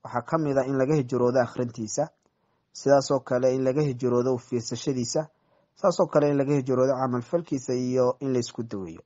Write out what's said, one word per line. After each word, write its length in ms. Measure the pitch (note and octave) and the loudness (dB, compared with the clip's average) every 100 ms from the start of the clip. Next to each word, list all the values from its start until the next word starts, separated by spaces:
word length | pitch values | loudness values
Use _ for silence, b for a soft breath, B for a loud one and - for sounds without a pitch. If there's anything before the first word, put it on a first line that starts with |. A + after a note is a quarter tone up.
waxaa 180 | B2 A#2+ A#2 | -4 -6 -2
ka 120 | D#3+ | -2
mid 200 | D3+ C3+ | 0 0
ah 80 | C3 | 0
in 100 | C3+ | 0
laga 180 | C3 D3+ | 2 2
hijroodo 440 | B2 B2+ B2 B2+ | 0 0 2 2
akhrintiisa, 680 | A#2 - B2 A#2 A2 - D#3 _ _ _ _ _ _ | 0 -2 -6 -6 -8 -4 -6 _ _ _ _ _ _
sidaas 380 | - C3+ C#3+ C3+ | -4 4 4 4
oo 80 | C#3 | -2
kale 360 | - B2 C3 C3 | 0 0 2 2
in 80 | |
laga 180 | C3 C3 | 0 0
hijroodo 520 | D3+ A#2+ B2 A#2+ B2 | 0 0 0 2 2
u 40 | B2 | -2
fiirsashadiisa, 880 | - B2 A2+ A#2+ - B2+ A#2 D#3 D#3 _ _ _ _ _ | -2 -6 -4 -6 -4 -4 -2 -4 -6 _ _ _ _ _
saas 240 | - E3+ | 0 2
oo 80 | F3 | 2
kale 220 | D#3 D3 | 4 4
in 80 | C#3+ | 2
laga 160 | C#3 D3 | 2 0
hijroodo 380 | C3 B2+ C3 C3 | 2 2 2 2
camal 260 | C3 B2 | 0 -2
falkiisa 520 | A#2 E3+ E3+ C#3 B2 | -2 -4 -2 -6 -4
iyo 440 | B2+ B2+ B2+ B2 - | -4 0 2 2 0
in 140 | C#3 | -2
la 60 | B2 | -2
isku 240 | A#2+ - | -2 -8
daweeyo. 380 | A2+ G#2 F2+ E2+ | -8 -8 -10 -14